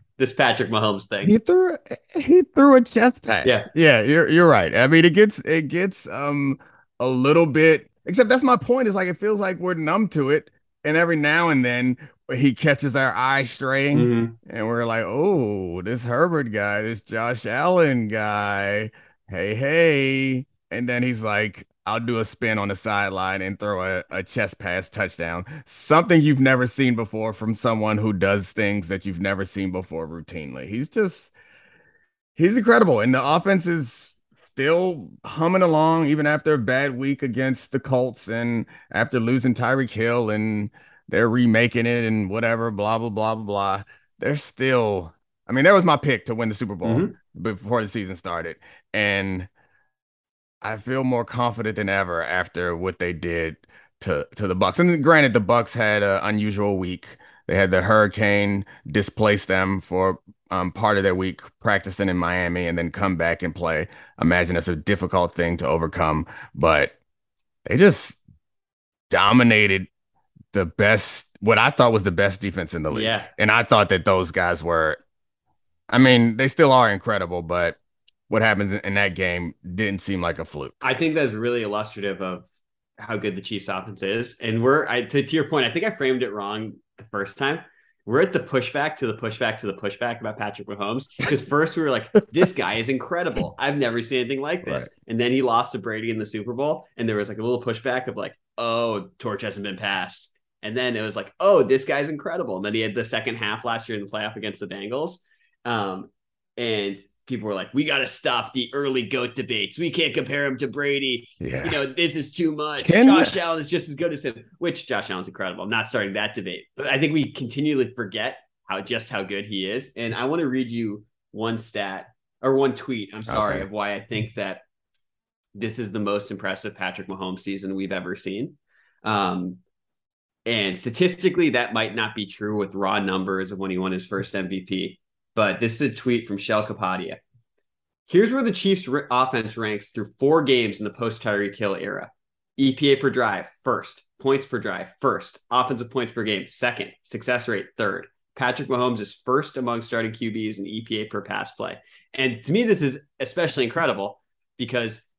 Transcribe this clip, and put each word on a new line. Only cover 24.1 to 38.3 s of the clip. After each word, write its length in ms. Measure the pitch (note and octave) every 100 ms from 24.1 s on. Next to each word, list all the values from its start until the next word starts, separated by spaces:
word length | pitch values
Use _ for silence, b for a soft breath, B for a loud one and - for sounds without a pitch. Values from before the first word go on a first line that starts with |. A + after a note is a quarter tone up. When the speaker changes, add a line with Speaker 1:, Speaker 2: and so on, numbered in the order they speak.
Speaker 2:
a 120 | F#2
chest 340 | F#2+ B2 G2+ -
pass 320 | G2+ F2+ F#2
touchdown." 560 | - F#2+ - E2+ E2+ G2+ D3+ -
Something 560 | - - D#3 E3+ E3
you've 200 | D3 C3+
never 260 | C3 C3 B2
seen 280 | - C3 A#2
before 360 | A2 A2 A2
from 240 | G#2 A2 A2
someone 420 | B2 A2 G#2+ G#2
who 140 | A2
does 400 | F#2+ F#2+ G2+ F#2
things 380 | - G2+ G2+ E2+
that 160 | F#2+ G2
you've 160 | F2
never 240 | G2 G2 G2
seen 260 | G2+ F#2+
before 340 | F#2 F2+ D#2+ D#2
routinely. 640 | E2 D#2 E2+ C#2+ B1+ C#2+
He's 220 | A2 D#3
just, 420 | A3+ G3 - - b b b b b b b b b _ -
he's 220 | F3 A#3+
incredible. 420 | G#3+ A#3 F#3 A#2
And 140 | A#2
the 100 | B2+
offense 440 | C3 E3 G3 F#3+ F3
is 420 | E3+ B2 - - _ _ _
still 720 | _ - C#3 E3+ F#3 D#3+ E2+ - -
humming 380 | - E3 F#3+
along, 420 | F3+ D#3 D#3+ E3 D3
even 220 | D3+ D3
after 260 | D3+ D#3+
a 60 | D3
bad 360 | A2 C3 C#3 B2
week 280 | C3+ C3+
against 480 | B2+ A2+ C3 B2 -
the 80 | C3+
Colts 480 | - B2+ B2+ A#2
and 400 | -